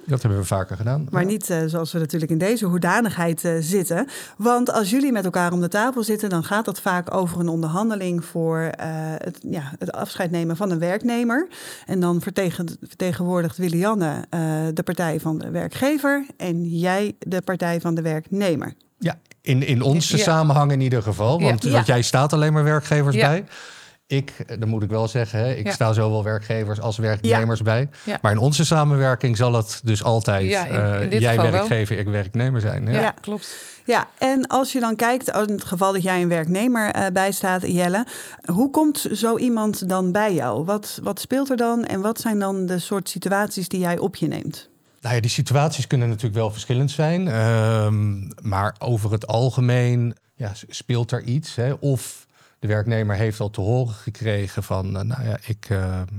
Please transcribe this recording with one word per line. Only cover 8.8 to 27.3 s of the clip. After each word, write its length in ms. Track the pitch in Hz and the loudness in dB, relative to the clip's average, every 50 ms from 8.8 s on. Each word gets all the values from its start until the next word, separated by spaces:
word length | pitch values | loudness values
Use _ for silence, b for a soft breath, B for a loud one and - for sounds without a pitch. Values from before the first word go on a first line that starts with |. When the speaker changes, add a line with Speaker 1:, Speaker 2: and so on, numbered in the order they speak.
| - 160 160 160 160 160 156 - | -8 -6 -6 -6 -6 -6 -6 -6
Speaker 2:
het, 220 | - - - - | -8 -10 -10 -10
ja, 300 | - - - 170 143 135 165 - | -8 -8 -6 -6 -6 -10 -10 -10
het 120 | 185 175 | -10 -8
afscheid 400 | - - 208 208 - - 190 170 | -6 -6 -8 -8 -4 -4 -4 -2
nemen 240 | 175 170 170 165 165 | -2 -2 -2 -2 -2
van 160 | 160 208 196 | -2 -2 -2
een 80 | 175 160 | 0 0
werknemer. 680 | 170 175 185 220 - 240 233 240 240 233 233 277 359 359 B B B B B B B | 0 -2 -2 0 -2 -2 -2 0 0 0 0 0 -2 -2 B B B B B B B
En 140 | B 196 185 | B -2 0
dan 220 | 180 175 175 170 | 2 2 2 0
vertegen-, 560 | - 202 190 202 196 175 - - 175 165 - - | -2 -2 -2 0 0 0 -2 -4 -6 -6 -8 -12
vertegenwoordigt 760 | - - - - 185 180 - - 180 175 180 175 170 165 - - | -16 -18 -8 -4 -2 -2 -2 -2 -2 0 0 0 0 -2 -2 -2
Willianne, 680 | 185 175 165 170 185 214 220 208 170 151 143 - - - | -4 0 0 2 2 2 2 0 0 0 -2 -4 -6 -6
eh, 100 | - 170 160 160 156 156 160 165 160 | -4 -2 -2 0 0 0 -2 -2 -2
de 100 | 175 175 | -2 -2
partij 360 | - 180 185 175 160 156 160 | -4 -2 -2 -2 -2 -2 -2
van 180 | - 160 160 156 | -2 -2 -4 -4
de 120 | - - | -4 -6
werkgever 760 | 170 175 170 170 - - 254 277 311 285 285 277 277 285 277 277 - - | -4 -4 -4 -4 -4 0 0 0 0 2 2 0 0 0 -2 -6 -10 -8
en 260 | 180 180 170 170 175 170 | -4 -2 -2 -2 -2 -2
jij 480 | 170 165 175 180 185 196 208 208 - - | -2 0 0 2 2 2 0 -2 -4 -6
de 220 | - - 185 180 | -8 -4 -4 -2
partij 400 | - - 185 170 180 170 170 170 | -2 -2 -2 -2 0 0 -2 0
van 140 | - 170 165 | 0 0 -2
de 60 | 165 | 0
werknemer. 720 | 160 165 156 156 160 - 196 196 202 185 160 - - - - _ _ _ _ - | 0 -2 -2 -2 -4 -4 -2 0 2 2 0 0 -2 -8 -10 _ _ _ _ -6
Speaker 1:
Ja, 200 | 208 - - - _ _ - _ | -4 -4 -4 -4 _ _ -20 _
in, 220 | - - 131 127 139 - | 0 2 2 2 4 2
in 140 | 131 120 | 2 2
onze 360 | 123 135 143 170 - - - - | 4 4 4 4 2 2 2 2
Speaker 3:
Ja. 60 | 208 | 4
Speaker 1:
samenhang 480 | 180 160 160 160 151 143 147 143 143 | 4 4 4 4 6 6 4 4 4
in 100 | 139 135 | 4 2
ieder 200 | 131 127 127 120 | 2 2 2 2
geval. 380 | 101 110 101 104 104 117 147 175 | 2 0 0 2 2 2 4 4
Speaker 3:
Ja. 60 | 160 | 4
Speaker 1:
Want, 180 | 120 117 107 - | 4 4 4 2
Speaker 2:
Ja. 80 | 117 | 4
Speaker 1:
want 140 | 120 120 117 | 4 4 4
jij 160 | - 127 120 | 4 4 2
staat 320 | 113 - - 131 143 151 - | 2 2 4 4 4 4 4
alleen 200 | 151 151 156 156 | 4 4 4 4
maar 100 | 156 147 | 4 4
werkgevers 520 | 151 151 151 - - 156 147 139 143 131 | 4 2 2 2 2 2 2 4 4 4
Speaker 3:
Ja. 120 | - - 139 | 4 4 4
Speaker 1:
bij. 180 | 156 185 202 B B B B B B B B B B B _ - | 4 2 -2 B B B B B B B B B B B _ -4
Ik, 220 | 139 139 139 - - - 156 - | -2 -2 -2 -4 -10 -14 -12 -10
eh, 120 | 117 - | -6 -4
dan 100 | 113 107 | -2 -2
moet 140 | 113 110 104 | 0 0 -2
ik 60 | 95 | -2
wel 180 | 110 110 113 110 | 0 0 -2 0
zeggen, 320 | - 123 117 104 - 107 | 0 -2 -2 0 0 -2
hè, 140 | 113 127 135 | 0 0 0
ik 120 | - 104 | -2 -2
Speaker 2:
Ja. 60 | 104 | -4
Speaker 1:
sta 220 | 190 - 120 110 110 | 0 2 2 2 4
zowel 300 | 113 110 110 107 107 101 | 4 4 2 2 2 0
werkgevers 580 | 107 107 101 107 - 117 113 110 104 104 107 | 0 -2 -2 -2 -4 -2 -2 -2 -2 -2 -2
als 160 | 113 117 107 113 | -2 -4 -2 0
werknemers 600 | 113 110 107 104 107 113 | 0 0 0 0 2 2